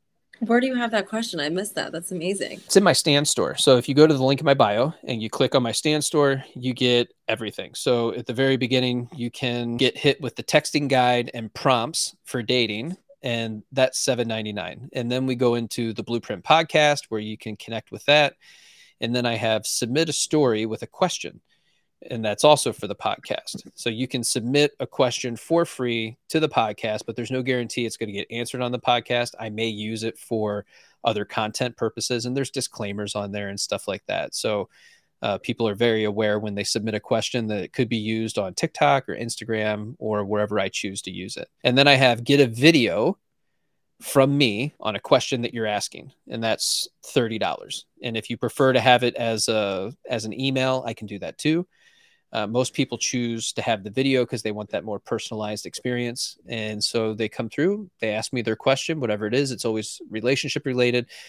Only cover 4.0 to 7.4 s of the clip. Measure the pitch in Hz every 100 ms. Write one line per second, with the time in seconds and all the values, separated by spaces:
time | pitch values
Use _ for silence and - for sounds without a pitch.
4 | 160 135 131 135 156 139 107 104 147 -
5 | - 113 110 - 127 135 117 - 151 151
6 | - 156 143 135 - 127 127 117 123 120
7 | 120 _ - 110